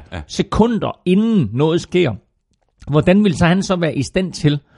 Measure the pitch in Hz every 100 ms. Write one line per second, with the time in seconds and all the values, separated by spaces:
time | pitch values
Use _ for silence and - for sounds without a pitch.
0 | - 90 73 - - - 233 220 - -
1 | - 185 226 214 110 117 156 170 - 180
2 | 156 98 _ _ _ _ _ _ - 147
3 | 180 196 208 160 175 185 180 185 165 131
4 | 127 180 185 - 147 147 -